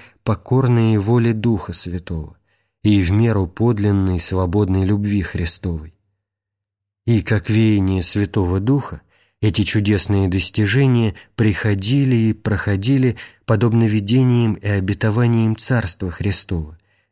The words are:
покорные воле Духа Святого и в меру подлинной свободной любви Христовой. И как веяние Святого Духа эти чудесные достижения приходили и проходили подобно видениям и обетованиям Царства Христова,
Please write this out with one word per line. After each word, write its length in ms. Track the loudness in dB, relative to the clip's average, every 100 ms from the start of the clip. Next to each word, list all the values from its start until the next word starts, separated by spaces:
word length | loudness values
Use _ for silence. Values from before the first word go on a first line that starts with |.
| -8 _
покорные 760 | -6 -4 -2 0 2 2 2 2
воле 340 | 2 2 2
Духа 400 | 0 0 -2 -4
Святого 640 | -10 -8 -8 -8 -10 -10 -16 _ _ _ _
и 180 | 2 2
в 100 | 2
меру 360 | 2 2 0 -2
подлинной 720 | -2 0 0 2 2 0 -2
свободной 640 | -2 -2 0 0 0 2 0
любви 380 | 0 0 -2
Христовой. 720 | -2 -4 -6 -4 -6 -8 -10 _ _ _ _ _ _ _ _ _ _ _ 0
И 160 | 0
как 260 | 2 -2 0
веяние 540 | 2 4 2 2 0
Святого 560 | -2 -2 -2 -2 0 0
Духа 420 | 0 -2 -2 -14 _ _ _ -4
эти 240 | -2 0
чудесные 640 | 0 0 0 0 0 0 0
достижения 840 | 0 -2 -2 0 2 2 2 0 -4 -12 -2
приходили 800 | 0 0 -2 -2 0 0 2 2
и 180 | 2
проходили 840 | 0 -2 -2 -2 -2 0 2 2 -2 -10 _ -2
подобно 380 | 2 2 2
видениям 680 | 2 0 0 2 2 2 0
и 140 | -2 -2
обетованиям 920 | -2 -2 -2 0 2 2 2 0 -2
Царства 520 | -2 -2 -2 -6 -8
Христова, 680 | -4 -4 -4 -4 -6 -6 -14 _ _ _